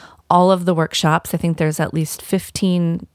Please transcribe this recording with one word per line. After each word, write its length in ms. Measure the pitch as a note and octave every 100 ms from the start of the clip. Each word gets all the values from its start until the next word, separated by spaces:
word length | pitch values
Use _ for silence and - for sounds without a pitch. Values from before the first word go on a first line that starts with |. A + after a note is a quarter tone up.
| - - -
all 220 | F3 F#3
of 140 | F#3 F3
the 100 | E3
workshops. 580 | D#3 - D#3 D#3+ -
I 40 | E3
think 200 | E3+ D#3
there's 220 | D#3 D3+
at 140 | D#3
least 280 | D#3+ D#3 -
fifteen 840 | - F#3+ - - F#3+ F3+ E3+ E3+ -